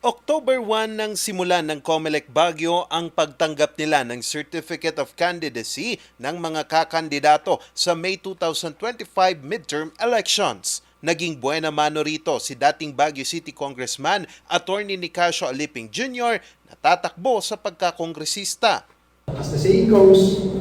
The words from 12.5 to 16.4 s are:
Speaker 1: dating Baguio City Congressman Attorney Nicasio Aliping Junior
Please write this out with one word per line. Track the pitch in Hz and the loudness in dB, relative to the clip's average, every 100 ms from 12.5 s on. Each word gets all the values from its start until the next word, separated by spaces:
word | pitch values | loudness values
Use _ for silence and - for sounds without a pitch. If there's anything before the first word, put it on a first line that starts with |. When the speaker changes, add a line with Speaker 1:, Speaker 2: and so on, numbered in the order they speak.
Speaker 1:
dating | 127 143 151 151 | 0 0 2 -8
Baguio | 131 151 143 | 0 0 0
City | 135 165 156 | -6 -8 -10
Congressman | - 139 127 123 - 139 196 175 - | -10 -10 -8 -10 -6 -2 -2 -4 -16
Attorney | _ 175 - 196 202 190 | _ -4 -2 -6 -4 -8
Nicasio | 175 - 175 165 160 | -8 0 0 0 -4
Aliping | 131 147 - 113 | -4 -6 -8 -12
Junior | 123 262 247 240 220 | -8 -8 -4 -2 -2